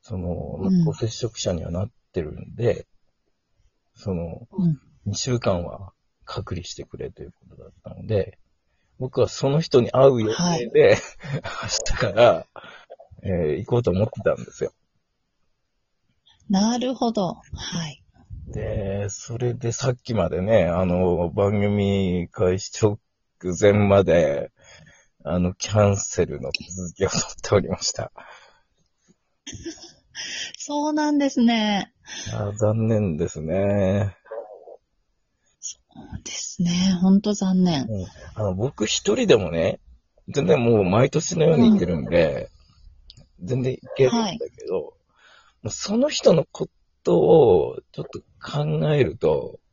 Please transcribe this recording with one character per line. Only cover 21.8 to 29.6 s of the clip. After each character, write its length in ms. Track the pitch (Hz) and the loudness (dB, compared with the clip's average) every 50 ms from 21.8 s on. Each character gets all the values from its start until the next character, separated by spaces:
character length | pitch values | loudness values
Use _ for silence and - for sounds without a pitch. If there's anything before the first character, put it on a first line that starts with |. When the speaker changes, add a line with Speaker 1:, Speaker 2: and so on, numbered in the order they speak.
| 101 98 98 98 98 92 90 90 87 87 | 2 2 2 0 0 0 0 -2 -4 -6
Speaker 1:
開 280 | - - 98 90 92 98 | -4 0 0 0 0 0
始 120 | - - - - | -4 -10 -4 0
直 180 | 113 107 104 - _ _ _ _ _ _ _ _ - 90 90 85 | 0 0 0 -2 _ _ _ _ _ _ _ _ -8 -6 -2 4
前 140 | 104 104 | 4 6
ま 320 | 101 104 104 101 98 98 95 | 6 6 4 6 6 4 6
で、 480 | 80 80 87 80 71 71 71 - - _ _ _ - - - - - _ _ _ _ _ _ | 6 4 4 4 2 0 -2 -6 -8 _ _ _ -20 -20 -20 -20 -20 _ _ _ _ _ _
あ 160 | - 69 85 90 | -8 -4 -2 0
の、 160 | 87 90 92 | 0 -2 -2
キ 160 | _ - - | _ -8 -2
ャ 200 | 104 107 104 101 | 2 4 4 4
ン 60 | 98 | 4
セ 300 | 95 - - - - 87 | 0 -2 -6 -2 -2 -2
ル 140 | - 71 71 | -2 -2 -8
の 100 | 64 67 - - - - 92 | -8 -8 -8 -10 -12 -10 -14
続 160 | 92 92 85 - | -12 -12 -12 -4
き 120 | - 95 | -4 -4
を 20 | 92 | -2
取 140 | - - | -2 -4
っ 20 | - - - - | -6 -6 -10 -14
て 120 | - - 104 | -4 0 2
お 60 | 101 | 2
り 80 | - - | 2 0
ま 120 | - - | -6 -6
し 120 | - - | -4 -6
た。 200 | - - - - _ - - - - - - _ _ _ _ _ _ _ _ _ _ _ _ _ _ _ _ _ _ _ _ | -6 -6 -10 -10 _ -20 -20 -20 -20 -20 -20 _ _ _ _ _ _ _ _ _ _ _ _ _ _ _ _ _ _ _ _
Speaker 2:
<laughs> 480 | - - - | -18 -18 -14